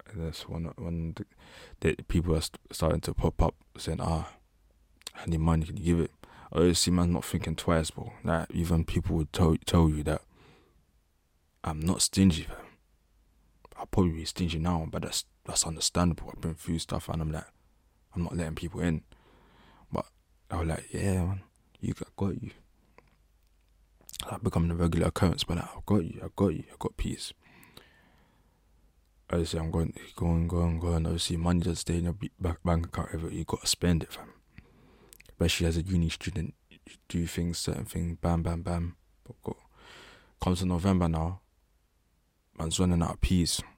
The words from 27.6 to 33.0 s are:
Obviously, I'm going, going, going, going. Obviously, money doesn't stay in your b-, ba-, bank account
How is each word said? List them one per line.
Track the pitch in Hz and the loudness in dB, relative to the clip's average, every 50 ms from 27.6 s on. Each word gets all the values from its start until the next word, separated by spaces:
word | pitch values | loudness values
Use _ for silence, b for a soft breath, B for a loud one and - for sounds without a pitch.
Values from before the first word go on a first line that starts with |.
| B B B B B B B B B B B B B B B B B B B B B _ _ _ _ _ _ _ _ _ _ _ _ - | B B B B B B B B B B B B B B B B B B B B B _ _ _ _ _ _ _ _ _ _ _ _ -2
Obviously, | 90 87 82 - - 82 | 0 0 0 0 -2 -2
I'm | 80 82 | -2 0
going, | 80 82 82 - - - - - - | 0 0 0 0 -2 -6 -14 -16 -6
going, | - 85 85 82 82 85 85 | -2 0 2 4 2 2 2
going, | 90 85 85 85 82 82 | 2 2 2 2 2 0
going. | 87 87 85 82 80 | 0 0 2 2 2
Obviously, | 85 85 82 - - 87 | 0 0 0 0 0 0
money | 82 85 87 90 87 | 0 2 4 4 4
doesn't | 82 90 82 | 2 2 -2
stay | - - - 85 85 | -2 -2 -2 0 0
in | 85 | 0
your | 87 85 | 0 -2
b-, | 101 - - - - | -4 -6 -10 -6 -4
ba-, | 90 85 85 - - | -4 -4 -4 -2 0
bank | 87 85 82 85 | 2 2 2 0
account | - - 87 | -2 -4 -6